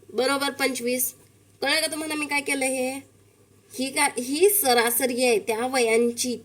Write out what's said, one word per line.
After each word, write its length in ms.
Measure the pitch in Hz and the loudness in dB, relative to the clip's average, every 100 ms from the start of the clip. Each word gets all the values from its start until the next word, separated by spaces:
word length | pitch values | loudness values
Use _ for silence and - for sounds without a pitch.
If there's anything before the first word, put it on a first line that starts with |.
| - | -8
बरोबर 420 | 214 262 277 277 | -2 0 0 -2
पंचवीस. 640 | 269 269 247 240 254 - - - _ _ _ | -2 -2 -2 -2 -2 -2 -6 -20 _ _ _
कळलं 200 | 269 311 | -2 0
का 60 | 311 | -2
तुम्हाला 280 | 302 320 302 | -4 -6 -6
मी 100 | 294 | -2
काय 160 | 294 | -4
केलं 240 | 285 277 262 | -2 -2 -2
हे? 480 | 262 254 269 - _ _ _ _ _ _ - | -2 -4 -6 -12 _ _ _ _ _ _ -6
ही 100 | 262 | -4
का, 200 | 285 285 - | 0 -2 -2
ही 300 | 254 294 392 | -6 2 4
सरासरी 760 | 415 - 240 233 240 262 247 254 | 4 4 4 2 0 0 2 2
आहे 140 | 220 | 2
त्या 280 | 196 220 254 | 0 -2 -2
वयांची, 680 | 262 233 226 240 233 254 233 | 0 2 4 2 0 -4 -4